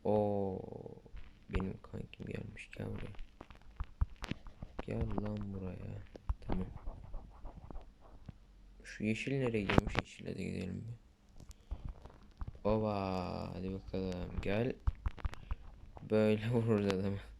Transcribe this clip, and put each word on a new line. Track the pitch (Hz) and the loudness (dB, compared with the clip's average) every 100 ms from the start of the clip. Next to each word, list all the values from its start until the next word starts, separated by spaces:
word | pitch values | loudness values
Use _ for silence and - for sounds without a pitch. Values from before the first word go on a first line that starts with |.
Oo, | 95 107 104 101 98 95 - - - - - - - - - | 6 6 6 4 2 -2 -6 -8 -10 -12 -12 -12 -12 -14 -4
benim | 90 95 107 | 0 0 -4
kankim | - - - - - | -10 -8 -8 -8 -6
gelmiş, | 104 107 107 - - | -6 -8 -10 -14 -8
gel | 104 | -6
buraya. | 104 110 101 - - - - - - - - - - - - - - - - - | -4 -6 -6 -10 -10 -18 -16 -18 -10 -10 2 2 2 -4 -4 -6 -12 -10 -8 -4
Gel | 110 113 101 | 0 2 0
lan | 104 107 101 | 0 -2 -2
buraya. | 98 92 92 95 101 - - - - | -4 -4 -6 -6 -8 -10 -12 -2 -2
Tamam. | - 92 92 - - - - - - - - - - - - - - - - - - - - - | 2 2 2 -4 -6 -8 -8 -8 -8 -12 -10 -10 -8 -8 -10 -18 -18 -14 -14 -16 -20 -20 -20 -16
Şu | - - | -14 -2
yeşil | 107 110 - | 2 2 2
nereye | 139 127 113 | 2 4 2
gidiyormuş? | 98 98 104 - | 8 8 8 -2
Yeşile | - - 87 87 | -6 -10 -6 -2
de | |
gidelim | 92 92 92 92 107 | -2 -2 -2 -4 -6
bir. | 117 - - - - - - - - - - - - - - - - 101 | -10 -14 -20 -20 -16 -14 -14 -8 -6 -6 -8 -14 -18 -20 -8 -8 0 4
Oba, | 110 107 101 95 92 90 87 90 | 6 4 2 2 2 0 -2 -4
hadi | 90 92 | -4 -2
bakalım, | 95 - 95 92 90 90 90 | -4 -2 -2 0 0 -2 0
gel. | 95 101 123 - - - - - - - - - - - - - - | 2 4 2 2 0 2 -4 -2 -4 -6 -4 -6 -6 -14 -14 -12 4
Böyle | 107 107 107 110 | 6 8 6 4
<laughs> | |
vururuz | 120 113 107 101 | 4 6 6 6
adamı. | 95 98 98 - - | 4 4 0 -4 -14